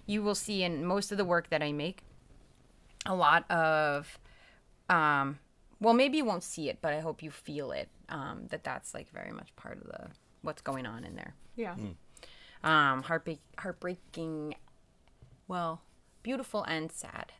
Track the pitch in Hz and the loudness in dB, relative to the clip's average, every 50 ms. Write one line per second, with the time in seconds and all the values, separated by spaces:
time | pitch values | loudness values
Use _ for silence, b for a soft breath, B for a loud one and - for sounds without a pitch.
0 | B - 208 214 208 208 202 185 - - 208 196 185 175 170 143 160 180 185 202 | B -4 -2 0 0 0 0 0 -2 -2 0 0 2 0 0 0 0 0 2 0
1 | 190 - 208 196 202 180 175 170 165 - - 151 151 147 147 147 147 170 185 - | 0 0 -2 -2 2 4 4 2 4 2 0 0 0 0 0 -2 -2 -4 -6 -8
2 | - - - - - - - - - - _ _ _ _ _ _ _ - - - | -14 -20 -20 -20 -20 -20 -20 -20 -20 -20 _ _ _ _ _ _ _ -20 -16 -8
3 | - - 190 185 170 147 156 170 170 - 175 165 165 160 156 156 156 147 143 143 | -4 -2 0 4 6 8 8 6 6 4 2 4 4 6 6 4 4 4 2 0
4 | 156 - - - b b b b b b b b b _ _ _ _ - 180 170 | -2 -6 -14 -20 b b b b b b b b b _ _ _ _ 4 4 6
5 | 156 151 147 143 139 139 143 143 - _ _ _ _ _ - _ 208 226 233 240 | 6 6 6 4 2 0 -2 -6 -12 _ _ _ _ _ -10 _ 4 6 8 8
6 | 269 285 254 311 294 226 196 - - - - - 156 139 - - - 160 147 151 | 6 4 4 2 2 2 0 -2 -4 -6 -8 -6 -4 -6 -4 -2 -2 -2 -2 -2
7 | 160 165 151 - 160 156 143 - - - 151 143 143 127 65 67 - - - - | -2 -4 -6 -6 -10 -14 -14 -14 -12 -8 -6 -6 -6 -4 -6 -6 -8 -8 -12 -18
8 | - - - 156 135 143 - - - - - - - - 131 - - - - - | -14 -10 -8 -8 -8 -8 -8 -10 -10 -10 -10 -8 -6 -6 -6 -6 -8 -10 -12 -12
9 | - - - - 50 50 55 - - - _ - - - - - - - - - | -12 -12 -14 -12 -12 -12 -12 -14 -14 -18 _ -18 -16 -16 -14 -14 -14 -14 -14 -14
10 | - - - - _ _ _ _ - 156 151 - - - 135 135 127 117 110 113 | -14 -16 -18 -20 _ _ _ _ -10 -10 -10 -8 -8 -6 -6 -6 -6 -8 -10 -10
11 | - 85 85 - 50 50 - - - - - - 233 220 202 - 107 101 87 - | -12 -12 -12 -12 -12 -14 -16 -18 -20 -16 -10 -8 -8 -8 -8 -8 -8 -10 -10 -12
12 | - - - - - - - - - - - - - 156 160 156 147 139 135 131 | -18 -20 -20 -20 -20 -20 -20 -20 -20 -20 -16 -4 2 4 6 6 6 6 4 2
13 | 135 - 165 160 - - 160 143 - _ - - - 190 175 - - 180 180 175 | 0 0 -2 -2 -2 -4 -8 -8 -10 _ -16 -10 -8 -8 -8 -6 -6 -6 -6 -6
14 | - - - 170 165 160 160 156 151 151 - - - - - _ _ _ _ _ | -10 -14 -10 -8 -6 -6 -6 -6 -6 -8 -10 -12 -16 -20 -20 _ _ _ _ _
15 | _ _ _ _ - - - - _ - 185 180 170 165 160 165 - - _ _ | _ _ _ _ -20 -20 -20 -20 _ -6 -4 -2 -2 -2 -4 -6 -10 -16 _ _
16 | _ _ _ _ - 214 262 262 254 - - 214 185 - 165 160 156 165 - - | _ _ _ _ -8 -6 -4 -4 -6 -4 -4 -4 -2 -2 -2 -4 -4 -6 -8 -10
17 | - 165 - - - - - - | -12 -12 -10 -12 -12 -12 -14 -16